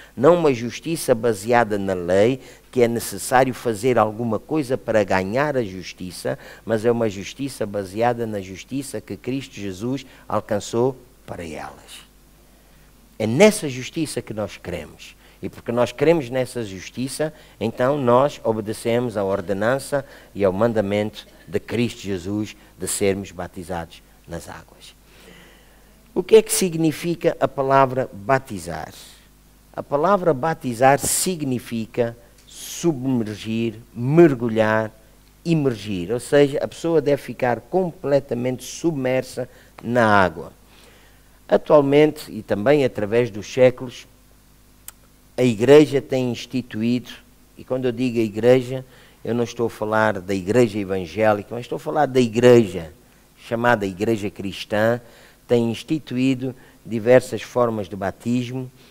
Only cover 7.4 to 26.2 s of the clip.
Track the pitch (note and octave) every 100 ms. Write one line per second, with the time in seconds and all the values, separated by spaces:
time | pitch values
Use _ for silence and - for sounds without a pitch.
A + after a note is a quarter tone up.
7.4 | C#3 - G#2 G2+ F#2+ G2+ A#2 A#2+ A2+ G#2
8.4 | F#2+ F#2 - C3+ C3+ G#2+ - G2+ B2 C3+
9.4 | C3 - G2+ F#2 A#2 C3+ - - - G#2+
10.4 | - G#2 - A#2 B2+ C3 - _ - -
11.4 | E2+ D2+ C#2 C#2 - - - _ _ _
12.4 | _ _ _ - - _ - - G#2+ B2+
13.4 | G#3 - D3+ B2+ B2 - D3+ - - G#2+
14.4 | G2+ - - E2+ D2+ - - - - -
15.4 | F#2+ - - A#2+ A#2 - D3 E3+ A#2+ C3
16.4 | B2 B2 G#2+ F#2+ - - C3 - D#3 -
17.4 | - - G#2+ - B2+ D3 B2 A#2+ C#3+ -
18.4 | A2+ A2 G#2 A2 A#2+ A#2 B2 G#2 G2 G2
19.4 | F2 G2 G#2+ C3+ C3+ C#3+ - - - -
20.4 | G2 F#2 A#2 A2 G2 G#2 G#2+ - - -
21.4 | - G#2 - A2 A#2 - F#2+ F#2+ F2 G#2
22.4 | G#2+ - - - F#2 - G2+ G2 F#2 E2+
23.4 | F2 - E2+ F2 E2 - _ - - E2
24.4 | - D#3+ - - - - _ - - -
25.4 | - - - _ - _ _ -